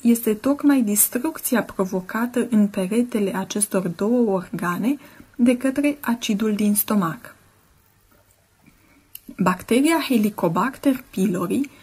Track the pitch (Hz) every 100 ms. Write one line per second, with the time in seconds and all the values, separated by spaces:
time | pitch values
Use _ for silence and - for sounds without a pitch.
0 | 233 233 226 214 269 285 294 269 208 208
1 | - 247 320 - - 233 - - 185 185
2 | 185 220 240 247 240 214 202 202 185 226
3 | 240 220 196 185 185 208 - 196 180 160
4 | 208 247 226 190 - 165 180 175 214 294
5 | - - - - 240 247 269 269 285 285
6 | 247 233 - 202 220 208 208 208 - 208
7 | 165 - - - _ _ _ _ _ _
8 | _ _ _ _ _ _ _ _ _ _
9 | _ - - - 180 185 - 240 302 330
10 | - 233 208 - 175 180 185 - 277 247
11 | - - 208 180 175 233 285 -